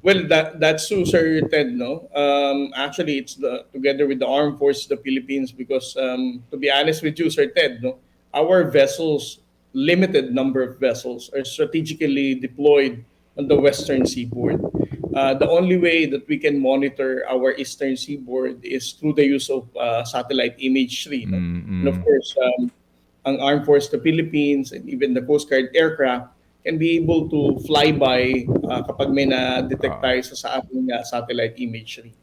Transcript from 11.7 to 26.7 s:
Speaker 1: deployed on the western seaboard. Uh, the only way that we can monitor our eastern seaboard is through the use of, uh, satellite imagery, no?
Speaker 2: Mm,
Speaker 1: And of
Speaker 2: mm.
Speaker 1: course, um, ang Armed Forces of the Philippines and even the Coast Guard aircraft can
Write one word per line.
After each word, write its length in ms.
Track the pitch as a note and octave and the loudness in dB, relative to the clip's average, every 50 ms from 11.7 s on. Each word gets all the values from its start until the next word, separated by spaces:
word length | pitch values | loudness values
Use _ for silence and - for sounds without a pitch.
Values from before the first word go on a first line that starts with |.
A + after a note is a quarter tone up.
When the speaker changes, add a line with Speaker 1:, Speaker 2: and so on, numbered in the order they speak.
| - E3 D#3+ D#3 D#3 - D#3+ D3 C#3 C#3 C#3 C3+ C3+ | 0 -4 -4 -4 -6 -2 -2 0 0 0 0 -2 -2
Speaker 1:
deployed 680 | B2+ B2+ B2+ B2 C3 C#3+ D3 D3 C#3+ C#3 C3+ A#2+ A#2 A#2 _ _ _ _ _ _ | -4 -6 -10 -8 2 4 6 6 6 6 2 0 -6 -16 _ _ _ _ _ _
on 120 | - C#3+ C3+ | -8 0 2
the 100 | D3 C#3 | 2 6
western 480 | C3+ C#3+ C#3 - - - C#3+ C3 B2+ | 6 4 4 2 -4 -2 0 0 0
seaboard. 560 | - - B2 A#2+ A#2 A#2 B2 A#2+ - - - - - - - - - - - - - - | 0 0 -4 -6 -6 -6 -2 -2 0 0 -2 -4 -4 -2 -2 -2 -2 -4 -10 -8 -4 -2
Uh, 220 | C3+ C3+ C3+ C3+ | 0 2 2 2
the 160 | C3+ D3 C#3 | 2 2 4
only 260 | D#3+ E3+ F3+ F#3 F3+ | 4 4 4 4 2
way 300 | F3+ F3 E3+ E3 E3 D#3+ | 4 4 4 4 4 2
that 160 | C#3 C3+ C#3 - - | 0 -2 -4 -4 -4
we 100 | D3+ C#3+ | -4 0
can 240 | - D3+ C#3+ C#3+ C3+ | 0 0 0 2 2
monitor 640 | C3 C3+ C3+ C#3 C#3 C3+ - C3+ C3 C3 C3 - - | 2 2 2 0 -2 -2 -2 -2 -2 -2 -4 -4 -2
our 300 | C3 B2+ B2+ C3+ C3+ - | -2 2 2 2 0 0
eastern 380 | C3+ - - - D3 C3+ C3 | -6 -10 -8 -6 -4 -4 -4
seaboard 680 | B2+ - - D3 C#3+ C3 B2 B2 C3 B2+ B2+ B2 A#2+ A#2 | -4 -6 -10 -10 -12 -10 -6 -4 -4 -2 -4 -6 -8 -10
is 300 | A#2+ B2+ C3 B2 - - | -6 -6 -6 -6 -8 -14
through 220 | _ - D3+ D3 | _ -2 -2 4
the 120 | C#3 D3 | 4 4
use 240 | C#3 C#3 C#3 C3 - | 4 4 0 0 -2
of, 160 | C#3 C3 A#2+ - _ | -4 -4 -6 -8 _
uh, 300 | A#2+ A#2+ A#2+ A#2 A#2 A#2+ | -4 -2 -2 0 -2 -2
satellite 500 | A#2 - D3 - - C#3+ C3 A#2+ B2 B2 - | -4 -6 -6 -4 -2 -2 0 0 -2 -2 -4
imagery, 640 | C3+ C3 C3 C3+ C3 B2 - - - D3+ D3 B2+ A2+ | -2 0 2 2 0 0 -4 -10 -10 -8 -8 -8 -6
no? 100 | G#2 F#2+ | -4 -4
Speaker 2:
Mm, 460 | F2+ F2+ F2 E2+ F2 F2 G2 F#2+ F#2 F2+ | -4 -2 -4 -6 -6 -6 -6 -4 -2 0
Speaker 1:
And 60 | F#2 | 0
of 100 | - F3+ | 0 0
Speaker 2:
mm. 60 | F2 | 2
Speaker 1:
course, 260 | - D3 C3+ B2+ - - C#3 | 4 2 2 2 -2 -2 0
um, 320 | C3 B2+ B2 B2 B2 A#2+ - _ _ _ _ _ _ _ _ _ _ | 0 0 0 0 -4 -6 -6 _ _ _ _ _ _ _ _ _ _
ang 140 | C#3 C#3 C3 C3 | -4 -2 0 2
Armed 240 | C#3 C#3+ D3 C#3+ | 2 2 2 4
Forces 260 | D3 D3 C#3+ C#3+ - - | 6 4 4 4 2 -4
of 60 | C3 | 0
the 80 | A#2+ | 0
Philippines 640 | D#3+ D#3+ D#3+ D#3 D#3+ D#3 D3+ D3 C#3+ C#3+ C#3 C3+ - | 2 2 2 0 0 0 0 2 2 2 0 0 -4
and 160 | - - - | -8 -14 -12
even 320 | - C#3 B2+ C3+ C3+ B2 B2+ | -10 -4 -2 0 0 0 -2
the 40 | B2 | 0
Coast 240 | B2 D3 D3 D3 - | 2 0 0 2 2
Guard 240 | C#3 C3 C3 B2+ - | 0 0 0 2 2
aircraft 560 | E3 D#3+ D#3+ D#3 D#3 C#3+ C3 B2 B2 A#2+ - _ _ _ _ _ _ _ | 2 2 2 2 0 0 0 0 -2 -6 -12 _ _ _ _ _ _ _
can 160 | E3+ | -4